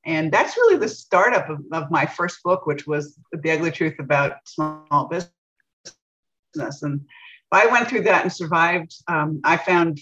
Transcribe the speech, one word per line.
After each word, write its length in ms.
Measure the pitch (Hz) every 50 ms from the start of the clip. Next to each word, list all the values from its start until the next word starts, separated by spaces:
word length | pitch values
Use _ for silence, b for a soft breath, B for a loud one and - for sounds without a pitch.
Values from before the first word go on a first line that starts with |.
| -
And 260 | 156 160 156 160 156
that's 260 | - 339 392 - -
really 200 | 480 480 453 370
the 120 | - - -
startup 600 | - - - - 196 180 202 247 240 190 - -
of, 120 | 156 147 143 -
of 180 | 160 160 151 143
my 140 | 160 143 131
first 380 | 123 - - 170 175 - -
book, 240 | - 175 185 185 -
which 200 | 156 143 143 -
was 320 | 151 151 147 147 147 _ _ - -
The 200 | - 151 143 160
Ugly 200 | 160 156 170 165
Truth 220 | 151 - 180 156 - -
About 340 | 139 123 147 139 143 135 - - _
Small 640 | - - - 151 156 151 156 - - 147 147 - -
Business. 1700 | 170 185 175 - _ _ _ _ _ _ _ _ _ _ _ - _ _ _ _ _ _ _ _ _ _ _ _ - 151 - - 147 -
And 180 | - 143 143 143
if 520 | - _ - - - - - _ _ -
I 140 | - 196 220 226
went 160 | 240 233 233 233
through 140 | 254 208
that 200 | 175 214 185 165
and 100 | - 185
survived, 600 | - - 175 156 170 165 165 175 175 175 165 165 - - - 170
um, 320 | 170 156 151 156 156 147 -
I 120 | 156 170
found 440 | 170 - 185 180 175 170 165 151 143